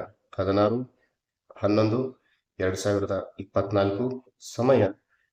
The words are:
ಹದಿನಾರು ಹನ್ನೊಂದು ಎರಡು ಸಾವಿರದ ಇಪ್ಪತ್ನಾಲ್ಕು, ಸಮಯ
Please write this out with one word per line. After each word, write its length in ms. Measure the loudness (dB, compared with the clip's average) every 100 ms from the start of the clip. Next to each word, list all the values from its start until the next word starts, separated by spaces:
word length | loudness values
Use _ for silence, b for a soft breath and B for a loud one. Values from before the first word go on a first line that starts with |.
| -4 _ _ -4
ಹದಿನಾರು 580 | 0 2 2 0 -6 _ _ _ _ _ -20 -4
ಹನ್ನೊಂದು 680 | 0 2 2 0 -4 -10 _ _ _ -4
ಎರಡು 180 | -4 -2
ಸಾವಿರದ 580 | -2 0 0 -4 -6 -12
ಇಪ್ಪತ್ನಾಲ್ಕು, 840 | -4 -4 0 0 0 0 -4 -6 -12 _ -12
ಸಮಯ 340 | 0 4 4 2 -2 _ _ _